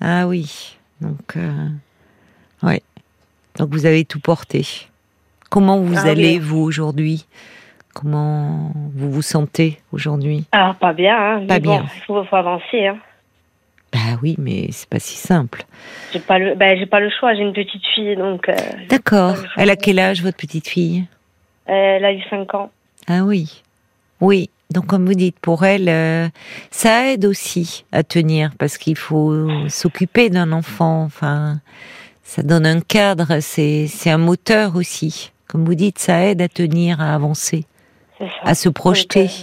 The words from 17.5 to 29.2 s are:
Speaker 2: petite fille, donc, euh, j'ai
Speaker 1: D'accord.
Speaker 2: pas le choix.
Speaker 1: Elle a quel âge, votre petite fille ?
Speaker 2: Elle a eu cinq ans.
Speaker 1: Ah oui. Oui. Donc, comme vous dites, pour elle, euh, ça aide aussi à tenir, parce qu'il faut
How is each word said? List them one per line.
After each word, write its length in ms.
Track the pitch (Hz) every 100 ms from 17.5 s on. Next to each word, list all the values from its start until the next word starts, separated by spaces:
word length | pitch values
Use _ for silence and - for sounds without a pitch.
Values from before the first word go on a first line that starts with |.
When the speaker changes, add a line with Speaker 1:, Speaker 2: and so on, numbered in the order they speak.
Speaker 2:
petite 320 | 196 196 196 -
fille, 220 | - 208 190
donc, 320 | 190 180 -
euh, 60 | - - -
j'ai 60 | 180
Speaker 1:
D'accord. 480 | 262 - 208 180
Speaker 2:
pas 80 | 190
le 60 | -
choix. 40 | -
Speaker 1:
Elle 80 | 196
a 60 | 196
quel 220 | 202 185
âge, 240 | 185 185
votre 160 | 185 -
petite 280 | - 160 -
fille ? 380 | 180 165 175 180 _ _ _ _ _ -
Speaker 2:
Elle 380 | 196 196 190 202
a 60 |
eu 80 | 196 -
cinq 240 | 202 190
ans. 160 | 202 202 _ _ _ -
Speaker 1:
Ah 140 | 180
oui. 400 | 196 196 156 - _ _ _ _ _ -
Oui. 260 | 190 196 185 _ -
Donc, 160 | 170 -
comme 180 | 190 185
vous 60 |
dites, 240 | 185 180 -
pour 240 | 175 165 190
elle, 240 | 196 175
euh, 360 | 160 160 165 165 - - - -
ça 380 | - 226 233 262
aide 140 | 247 202
aussi 580 | 196 - 180 165 - -
à 100 | -
tenir, 500 | 156 170 156 156 151 135
parce 200 | 147 -
qu'il 180 | 170 156
faut 380 | - 156